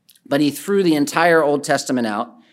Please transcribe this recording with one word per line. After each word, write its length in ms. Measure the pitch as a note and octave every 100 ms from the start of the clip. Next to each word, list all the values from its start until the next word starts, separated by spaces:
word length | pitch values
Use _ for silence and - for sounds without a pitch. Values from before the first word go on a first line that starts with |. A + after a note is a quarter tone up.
| _ _ -
But 160 | C#3
he 80 | D3
threw 320 | C#3 - G3+
the 120 | F3+
entire 480 | D3+ D3 E3 E3+ E3
Old 220 | D3 C#3+
Testament 420 | C#3+ C#3 - B2+ A#2
out. 280 | G#2 A#2+ - _